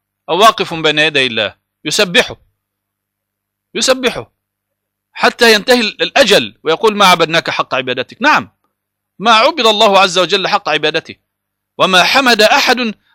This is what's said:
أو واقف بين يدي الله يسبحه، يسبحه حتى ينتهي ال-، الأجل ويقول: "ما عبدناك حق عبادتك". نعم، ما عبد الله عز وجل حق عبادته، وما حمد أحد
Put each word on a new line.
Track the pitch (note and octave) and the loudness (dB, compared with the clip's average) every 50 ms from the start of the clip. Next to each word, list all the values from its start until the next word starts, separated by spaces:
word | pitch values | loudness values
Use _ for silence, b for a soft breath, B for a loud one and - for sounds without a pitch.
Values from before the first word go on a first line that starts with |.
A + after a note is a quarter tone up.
| _ _ _ _ _ - | _ _ _ _ _ -4
أو | D#3+ F3+ | 0 2
واقف | G#3+ A3 G#3+ - F#3+ - E3+ | 4 2 2 2 -4 -6 -6
بين | D#3+ D#3 D#3 D3+ D3+ | -4 -2 -2 0 0
يدي | D3+ D#3+ D3 C#3 C3 B2+ | 0 0 0 0 -2 -2
الله | A2+ A2+ G#2+ F#2+ - _ _ _ _ _ - | -2 -4 -4 -4 -6 _ _ _ _ _ -10
يسبحه، | D3+ C#3+ - G#3 F#3 F3 E3+ - - A#2 - _ _ _ _ _ _ _ _ _ _ _ _ _ _ _ _ _ _ _ _ _ _ _ _ _ _ - | -6 -2 -2 -2 0 0 -2 -2 -2 -6 -18 _ _ _ _ _ _ _ _ _ _ _ _ _ _ _ _ _ _ _ _ _ _ _ _ _ _ -10
يسبحه | G3 A3+ B3+ B3+ C4 B3+ A#3 - C#3 A2+ _ _ _ _ _ _ _ _ _ _ _ _ _ _ _ _ _ - | -6 -2 -2 -2 -2 -2 -6 -6 -8 -14 _ _ _ _ _ _ _ _ _ _ _ _ _ _ _ _ _ -8
حتى | - - - - - A#3+ A3+ A3 | -2 -2 -2 0 2 2 2 2
ينتهي | G#3 F3 - B3 B3 | 2 2 0 0 0
ال-، | A3 G#3 - - | 0 -2 -4 -6
الأجل | E3 F3 - - C#4 F#3+ G3+ D#3+ B2 G2 - _ - | -6 -2 2 2 2 4 4 2 2 -2 -8 _ -6
ويقول: | A2 G#2+ - - A3 G#3 | -4 -2 0 0 0 2
"ما | G#3 G3+ | 4 4
عبدناك | F#3 F3+ E3+ E3+ D3+ E3 E3 - - | 4 4 4 2 0 0 -2 -4 -4
حق | C#3+ - D#3 - - | -6 -6 -6 -6 -6
عبادتك". | B2+ C3 B2+ B2 B2+ B2 - - - | -6 -4 -4 -6 -6 -8 -10 -8 -4
نعم، | A3+ D4+ D4 F3+ A2+ - _ _ _ _ _ _ _ _ _ _ _ _ _ - | -2 0 0 0 -2 -6 _ _ _ _ _ _ _ _ _ _ _ _ _ -4
ما | F#3 A#3 | 0 2
عبد | A3+ A3 A3+ D4 F4 D4 A#3 A3+ | 2 2 2 0 0 0 0 0
الله | G#3+ G#3 A3 G#3 F#3+ F#3 | 2 2 2 4 4 4
عز | G3 F#3+ E3 F#3 | 2 2 2 0
وجل | F3+ D#3+ F#3+ G3 F3+ D#3 | -2 0 -2 -2 -2 -2
حق | G3+ G3 - D#3+ | -4 -4 -4 -2
عبادته، | D#3 D3+ D3+ D3+ D#3 D#3+ - - G2 _ _ _ _ _ _ _ _ _ _ _ _ - | -4 -2 -2 -2 -4 -4 -8 -10 -18 _ _ _ _ _ _ _ _ _ _ _ _ -2
وما | D3+ F#3 F#3+ F3+ E3+ | -2 0 2 0 0
حمد | - - C4+ C4+ B3 A#3 G#3 | 0 0 0 0 2 2 2
أحد | G#3+ G#3 A#3+ C#4 - - B3+ A#3+ B3 A3 G3+ _ _ _ _ | 2 2 2 2 0 0 -2 -2 -4 -8 -8 _ _ _ _